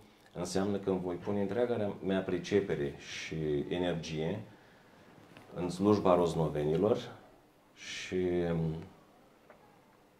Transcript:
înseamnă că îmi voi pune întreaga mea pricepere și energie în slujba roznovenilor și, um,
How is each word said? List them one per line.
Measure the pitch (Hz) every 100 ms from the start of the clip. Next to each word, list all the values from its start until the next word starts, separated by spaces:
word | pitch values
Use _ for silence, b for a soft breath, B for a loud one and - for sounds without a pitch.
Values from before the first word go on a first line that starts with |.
| - - -
înseamnă | 82 90 95 101 101
că | -
îmi | 92
voi | 90
pune | 85 107 101
întreaga | 98 107 120 113 101 - 92
mea | 95
pricepere | 90 90 - 101 90 80 71 -
și | - - - 80 78 71 73
energie | 87 90 80 80 78 80 104 - - - - - - - - - - -
în | 78 90
slujba | 90 101 101 92
roznovenilor | 87 85 80 76 73 76 82 104 120 - - - - - _ _
și, | - - - - 92 90 87 85
um, | 82 80 80 92 - - - - - - - - - - - - _